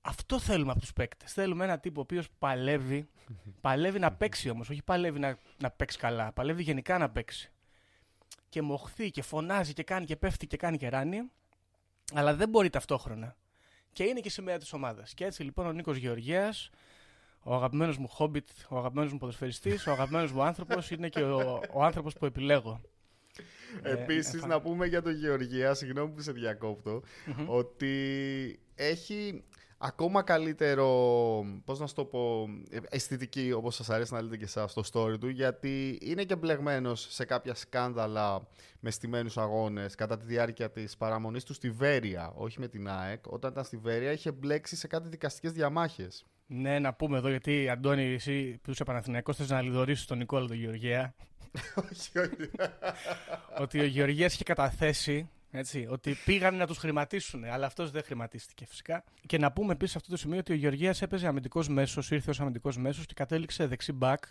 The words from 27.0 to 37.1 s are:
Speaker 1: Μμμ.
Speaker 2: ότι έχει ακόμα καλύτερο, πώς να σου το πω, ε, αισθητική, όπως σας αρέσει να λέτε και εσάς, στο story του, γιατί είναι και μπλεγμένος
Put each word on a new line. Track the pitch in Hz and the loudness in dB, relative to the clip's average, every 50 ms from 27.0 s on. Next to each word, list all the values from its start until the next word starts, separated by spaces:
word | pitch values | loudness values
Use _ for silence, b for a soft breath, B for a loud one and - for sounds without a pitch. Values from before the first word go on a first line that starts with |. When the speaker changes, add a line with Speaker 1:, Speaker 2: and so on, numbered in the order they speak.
| 117 B B B B | -6 B B B B
Speaker 1:
Μμμ. | B 139 120 147 135 | B -6 -4 -2 2
Speaker 2:
ότι | 120 123 123 123 - - 139 135 135 139 135 135 135 139 135 135 135 135 131 120 - - _ _ - | 4 2 2 2 -2 -4 -2 0 0 0 0 0 0 -2 -2 -2 -2 -4 -4 -6 -8 -12 _ _ -8
έχει | - 139 147 160 170 - - 208 208 208 208 190 - - - - B B B B B | -2 0 0 0 -2 -4 -8 -6 -4 -4 -6 -6 -8 -12 -16 -20 B B B B B
ακόμα | - 131 - - 156 175 190 202 185 | -6 -6 -2 0 0 4 4 4 6
καλύτερο, | - 175 160 160 160 156 - 156 147 139 135 135 135 127 127 123 123 120 120 117 117 113 110 104 101 98 98 - | 6 6 6 6 2 0 2 4 4 6 6 6 6 8 6 6 6 6 6 6 4 2 0 0 -4 -6 -10 -6
πώς | - 135 139 | -6 -6 -4
να | 151 | -4
σου | 139 - | -6 -4
το | - 143 | -4 -4
πω, | - - 123 120 120 117 110 110 107 104 98 - - | -2 -2 0 0 2 2 0 -2 -4 -6 -10 -12 -10
ε, | - 113 - - | -10 -10 -8 -4
αισθητική, | - 135 - - 139 127 131 120 - 135 131 127 123 | -4 -4 -2 -2 -4 -4 -4 -6 -4 -2 0 2 2
όπως | 113 113 120 113 | 2 0 -2 -4
σας | - 110 110 | -4 -2 0
αρέσει | 113 110 117 110 127 | 2 2 2 0 -2
να | 117 113 | -4 -4
λέτε | 113 117 | -4 -6
και | 110 104 | -6 -8
εσάς, | 98 - 107 107 101 | -6 -2 -2 -2 -2
στο | - - 107 - - | -2 -4 -6 0 0
story | 120 113 110 110 107 | 2 2 2 0 0
του, | 113 127 | -2 -4
γιατί | 131 127 135 131 123 - - 139 139 135 135 135 127 - - | -2 2 0 0 0 0 -4 -2 -2 0 -2 -2 -4 -4 -4
είναι | 123 165 185 202 | -4 -2 -2 0
και | 185 190 | 0 0
μπλεγμένος | 170 160 165 156 139 143 147 139 131 127 123 120 113 - - | 0 2 0 0 2 2 0 0 2 2 0 -2 -2 -4 -10